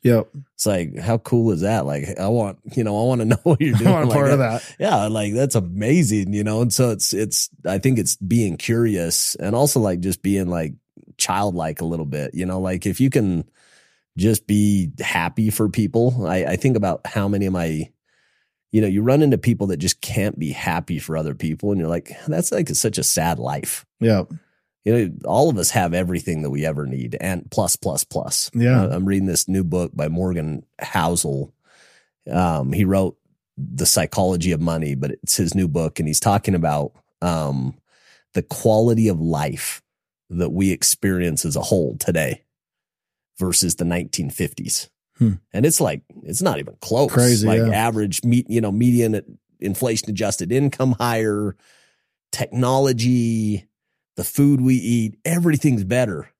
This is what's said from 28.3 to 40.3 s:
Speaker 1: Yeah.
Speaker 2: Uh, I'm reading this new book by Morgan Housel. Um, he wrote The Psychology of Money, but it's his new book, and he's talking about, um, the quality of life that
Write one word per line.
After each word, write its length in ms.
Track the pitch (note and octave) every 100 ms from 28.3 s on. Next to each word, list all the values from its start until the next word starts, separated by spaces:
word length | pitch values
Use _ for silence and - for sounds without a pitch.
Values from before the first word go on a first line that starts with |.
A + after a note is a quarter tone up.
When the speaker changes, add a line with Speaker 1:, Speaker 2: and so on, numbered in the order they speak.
| - -
Speaker 1:
Yeah. 300 | A#2 A#2+ B2+
Speaker 2:
Uh, 60 | F#2+ F2
I'm 100 | F#2+
reading 200 | G2 F#2+
this 220 | E2 -
new 160 | F#2+
book 280 | F2 F2+ F2 -
by 140 | D2+
Morgan 560 | E2 F#2 F2 D#2 D2 - _
Housel. 760 | - G2 E2 E2+ D#2 C#2 - _ _ _ _ _ _ _ -
Um, 420 | - F2+ D#2+ C2
he 100 | D#2+ F#2+
wrote 320 | F#2+ F#2 - _ _ _ -
The 280 | C#3 C3 F2
Psychology 640 | - D#2+ - F#2 F2+ F2
of 100 | D#2+
Money, 340 | E2+ E2 D2+ C#2
but 160 | C#2
it's 260 | - - -
his 180 | F2 G2
new 120 | F#2
book, 300 | D#2 D#2+ -
and 80 | D#2
he's 120 | D2+
talking 340 | - G2+ - F#2
about, 360 | D#2+ D2 C#2 _ _ _
um, 560 | F2 E2 D2 C#2 B1+ - _ _ _ _ _
the 100 | -
quality 640 | - - A#2 A2 A#2 A2+ A2
of 120 | E2+
life 640 | E2 D#2 D2 - - - _ _ _ _
that 200 | _